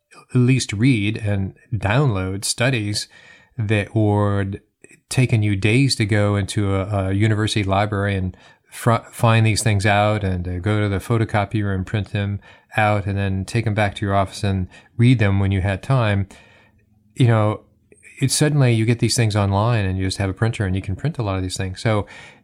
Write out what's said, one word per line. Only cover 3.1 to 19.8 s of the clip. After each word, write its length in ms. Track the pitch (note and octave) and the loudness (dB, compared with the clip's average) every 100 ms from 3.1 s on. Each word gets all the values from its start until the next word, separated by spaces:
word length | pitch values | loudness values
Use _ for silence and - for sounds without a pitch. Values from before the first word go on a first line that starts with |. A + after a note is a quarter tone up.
| - - - _ - | -14 -20 -20 _ -6
that 380 | G#2+ G#2+ G2 A2 | -2 0 0 0
would 640 | G#2+ G#2 G#2 G2+ G2 G2 _ _ - - - | 2 2 0 0 -4 -8 _ _ -20 -20 -6
taken 320 | - B2 A#2 | 0 2 2
you 140 | G#2 G2 | 2 0
days 400 | G#2 A#2 C#3 A#2 | 2 2 2 0
to 100 | G#2 | 0
go 300 | G#2+ G2+ G2+ | 2 2 0
into 400 | F#2+ - G2+ G2 | -2 -2 0 0
a, 320 | F#2+ G2+ F#2+ | -2 -2 0
a 60 | |
university 500 | G2 A2 G#2+ G#2+ A2 | 0 0 2 0 -2
library 520 | F#2+ G2 G#2 G#2 G2+ G2 | 0 0 0 -2 -2 -2
and 220 | F#2 - - _ _ | -4 -8 -16 _ _
fr-, 280 | - - A2+ - | -4 0 0 -2
find 380 | - A#2 A2+ A2 | -2 2 4 4
these 160 | G2+ | 2
things 240 | A2+ G#2 G#2 | 0 2 2
out 360 | G2+ G#2 G#2+ | 2 2 0
and 220 | F#2+ F#2 F2+ | -2 -4 -4
to 140 | F2+ | -4
go 200 | F#2+ G#2+ | -2 0
to 100 | G#2 | 0
the 80 | G2 | -2
photocopier 760 | - A#2 A2 G#2+ G2+ A2+ G2+ | -2 -2 0 -2 -2 -2 -2
and 140 | F#2+ F#2 | -4 -4
print 240 | G#2+ G2 | -4 -4
them 280 | G#2+ G2+ G2+ - - _ - | -4 -4 -6 -10 -20 _ 0
out 300 | G#2 G#2 G2 | 2 2 0
and 100 | G2 | -2
then 280 | G2 F#2+ F#2+ | -2 -2 -4
take 200 | A#2 A2 | -2 -2
them 80 | |
back 220 | G#2 G#2 - | 0 -2 -2
to 100 | G#2 | 0
your 80 | |
office 300 | G2 F#2+ - | 0 0 -2
and 240 | G2+ G2 F2+ - - - | -2 -2 -4 -10 -10 2
read 220 | A#2 B2+ | 4 4
them 220 | G#2 G2 | 4 2
when 120 | G2 | 2
you 100 | G2 | 0
had 200 | F#2+ F#2+ | 0 -2
time. 460 | - C3+ A2 G2+ F#2+ - - _ _ _ _ _ _ - | -2 0 2 0 -2 -8 -20 _ _ _ _ _ _ 0
You 120 | B2 | 2
know, 340 | A2+ G#2+ G#2+ _ _ _ _ - - | 4 2 -2 _ _ _ _ -20 -4
it's 140 | C3+ - | -2 2
suddenly 380 | D3 D3 C3 | 2 2 2
you 120 | A2+ A2 | 2 2
get 140 | A#2+ | 0
these 160 | A2+ - | 0 2
things 200 | A2 G#2 | 0 2
online 500 | G2 G2 A2+ A#2 | 0 2 0 0